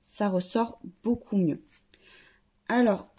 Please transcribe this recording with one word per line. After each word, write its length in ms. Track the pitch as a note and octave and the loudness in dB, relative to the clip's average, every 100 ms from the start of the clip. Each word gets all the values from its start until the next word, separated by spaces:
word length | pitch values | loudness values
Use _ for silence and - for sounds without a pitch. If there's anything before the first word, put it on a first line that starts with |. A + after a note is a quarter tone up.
ça 280 | - - G#3 | -10 -4 0
ressort 500 | F#3 F3+ A3+ A#3 - - - | 0 0 -2 -2 -6 -20 -8
beaucoup 340 | A3 A#3+ - G3+ | -4 -4 -2 0
mieux. 240 | E3+ - - - _ _ _ - - _ _ _ - | 0 -2 -10 -20 _ _ _ -20 -20 _ _ _ -2
Alors, 420 | A#3 A#3+ F#3 - | 2 4 2 -4